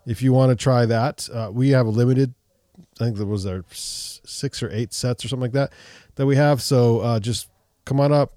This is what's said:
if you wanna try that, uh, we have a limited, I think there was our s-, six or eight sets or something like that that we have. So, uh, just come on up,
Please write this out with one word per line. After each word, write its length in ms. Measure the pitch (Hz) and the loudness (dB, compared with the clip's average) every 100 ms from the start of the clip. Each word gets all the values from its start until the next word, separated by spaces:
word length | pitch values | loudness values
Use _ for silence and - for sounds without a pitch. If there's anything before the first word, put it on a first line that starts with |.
| - | -10
if 160 | 107 | -2
you 100 | 131 | 2
wanna 220 | 127 131 | 4 4
try 320 | 120 131 123 117 | 2 2 2 2
that, 420 | 113 127 - - | 2 -2 -4 -10
uh, 180 | 113 110 | -8 -6
we 180 | 110 135 | 0 2
have 160 | 131 113 | 4 4
a 40 | |
limited, 440 | 110 120 127 135 127 _ _ _ - - - | 2 2 2 0 -4 _ _ _ -20 -18 -6
I 40 | |
think 120 | 117 104 | -4 -4
there 100 | 101 | -4
was 200 | 104 95 | -4 -4
our 180 | 92 90 | -8 -10
s-, 500 | - - - - - | -14 -14 -12 -14 -16
six 380 | - - 139 - | -16 -10 -8 -8
or 80 | - | -6
eight 220 | 104 120 | -6 -6
sets 300 | - 123 120 | -6 -4 -6
or 40 | 117 | -6
something 140 | 127 | -6
like 100 | 127 | -4
that 200 | 135 139 - - - _ | -2 -4 -6 -20 -20 _
that 120 | - 139 | -2 2
we 100 | 139 | 4
have. 260 | 147 139 | 4 2
So, 380 | - 127 120 117 | 2 2 4 2
uh, 200 | 113 113 | 0 -2
just 280 | 104 113 - _ _ _ | -2 -6 -8 _ _ _
come 160 | - 139 | -4 0
on 120 | 143 | 2
up, 220 | 147 139 | 2 0